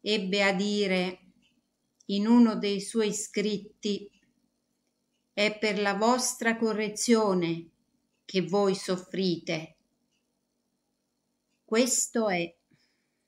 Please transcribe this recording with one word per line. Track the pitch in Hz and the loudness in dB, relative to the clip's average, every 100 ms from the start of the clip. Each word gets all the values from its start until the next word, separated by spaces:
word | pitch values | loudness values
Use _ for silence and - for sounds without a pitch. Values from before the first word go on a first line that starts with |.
ebbe | 202 214 190 202 | -2 -2 0 0
a | 196 | 2
dire | 185 208 208 196 185 180 180 _ _ _ _ _ _ _ _ - | 2 0 0 0 0 -2 -6 _ _ _ _ _ _ _ _ -6
in | 202 214 | -2 4
uno | 240 226 208 | 6 6 4
dei | 202 196 | -2 -2
suoi | 196 226 214 | -4 -2 -2
scritti: | 208 - 214 208 196 - - 208 202 - _ _ _ _ _ _ _ _ _ _ _ _ | -2 -6 -4 -2 -4 -8 -8 -6 -6 -8 _ _ _ _ _ _ _ _ _ _ _ _
"È | - 208 208 | -2 -2 0
per | 220 208 | -2 0
la | 202 | -2
vostra | 190 220 247 - - 233 226 | 2 2 2 0 -2 -2 0
correzione | 226 208 214 208 - 226 208 185 165 165 - _ _ _ _ _ | -2 -2 -4 -2 2 4 4 2 0 -2 -8 _ _ _ _ _
che | - 190 | -6 -4
voi | 160 202 196 | 0 0 2
soffrite." | 190 - 185 - 180 185 165 - 156 165 _ _ _ _ _ _ _ _ _ _ _ _ _ _ _ _ _ _ _ | 0 -4 -6 -6 -4 -2 -2 -4 -8 -8 _ _ _ _ _ _ _ _ _ _ _ _ _ _ _ _ _ _ _
Questo | _ 220 254 - - 240 214 | _ 0 2 0 -2 -2 0
è, | 175 170 - _ _ _ _ _ _ | -2 -4 -10 _ _ _ _ _ _